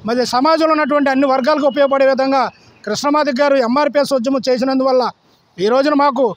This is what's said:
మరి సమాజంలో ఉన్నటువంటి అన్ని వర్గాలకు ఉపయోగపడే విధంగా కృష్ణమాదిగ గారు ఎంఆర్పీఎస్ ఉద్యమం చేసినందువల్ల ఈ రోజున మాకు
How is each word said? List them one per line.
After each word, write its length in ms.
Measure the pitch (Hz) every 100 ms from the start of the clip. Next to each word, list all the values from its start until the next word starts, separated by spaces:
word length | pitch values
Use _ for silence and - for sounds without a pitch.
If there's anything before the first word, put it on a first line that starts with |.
| 208
మరి 140 | 247 240
సమాజంలో 400 | 247 294 320 320
ఉన్నటువంటి 340 | 311 294 294 277
అన్ని 140 | 262 277
వర్గాలకు 340 | 262 262 311 285
ఉపయోగపడే 340 | 269 277 269 269
విధంగా 300 | 262 269 269 220 - - _ -
కృష్ణమాదిగ 500 | 208 285 302 294 247
గారు 140 | 285 277 226
ఎంఆర్పీఎస్ 460 | 262 294 294 269 269
ఉద్యమం 240 | 240 269 262
చేసినందువల్ల 540 | 247 262 262 262 262 226 - _ _ _ -
ఈ 20 | 202
రోజున 220 | 254 285 294
మాకు 200 | 285 254 240